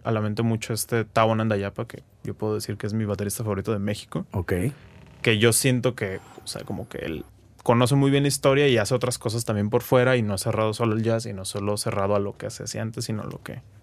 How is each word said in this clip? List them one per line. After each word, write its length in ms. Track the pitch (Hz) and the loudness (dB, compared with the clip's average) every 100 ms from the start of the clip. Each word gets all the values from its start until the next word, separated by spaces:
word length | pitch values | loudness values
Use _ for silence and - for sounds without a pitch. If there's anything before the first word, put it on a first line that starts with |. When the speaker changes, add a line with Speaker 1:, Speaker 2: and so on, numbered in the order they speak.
Speaker 1:
a 60 | - | -2
la 100 | 110 | 0
mente 220 | 107 104 | 0 0
mucho 300 | 113 110 - | 0 0 -2
este 320 | 110 - 117 | -6 -2 -2
Tabo 300 | 107 - 110 | 0 2 4
Nandayapa, 520 | 110 110 104 98 - 113 | 4 2 0 -2 -6 -10
que 160 | - - _ | -12 -20 _
yo 120 | 107 | -12
puedo 200 | 101 107 | -6 -4
decir 220 | 107 - 104 | -2 -4 -6
que 100 | 104 | -4
es 80 | |
mi 100 | 107 | -2
baterista 380 | 107 98 101 - | -2 -2 -4 -4
favorito 280 | 110 98 98 | -4 -2 -2
de 60 | 104 | -2
México. 480 | 101 113 - - 196 | -2 -4 -6 -8 -6
Speaker 2:
Ok. 200 | - 90 90 110 - - - - - | -6 -2 0 0 -4 -14 -20 -20 -2
Speaker 1:
Que 160 | - 107 | 2 6
yo 140 | 117 | 6
siento 420 | 110 135 127 123 | 4 2 2 0
que, 260 | 123 104 95 - - | -2 -6 -6 -12 -16
o 20 | - | -12
sea, 160 | - | -10
como 260 | - 101 - | -8 -10 -10
que 100 | - | -10
él 260 | - 78 - - - - | -8 -8 -12 -20 -20 -4
conoce 320 | - 117 123 | 2 4 6
muy 160 | 139 139 | 4 4
bien 140 | 139 | 4
la 40 | 143 | 2
historia 400 | 139 143 135 147 | 2 4 4 4
y 80 | 117 | 4
hace 160 | 101 | 2
otras 240 | 123 120 - | 0 0 -2
cosas 260 | 123 113 | -4 -2
también 260 | 117 107 104 | -2 0 0
por 120 | 120 | 0
fuera 340 | - 131 123 127 | 4 4 6 2
y 60 | |
no 120 | 107 | 0
es 80 | 95 | -2
cerrado 320 | - 107 110 | -2 0 0
solo 180 | 107 117 | 0 0
al 80 | 110 | 2
jazz 220 | 113 113 110 | 0 0 -4
y 60 | |
no 120 | 98 95 | -8 -8
solo 300 | 104 101 104 | -4 -2 -2
cerrado 360 | - 101 98 | -2 -2 2
a 40 | 101 | 2
lo 180 | 101 - | 0 -6
que 140 | 104 | -10
se 140 | - | -10
hacía 180 | 107 110 | -8 -6
antes, 240 | 110 117 117 | -6 -6 -6
sino 160 | 110 | -6
lo 180 | - - | -8 -10
que 200 | - - - - | -12 -14 -16 -20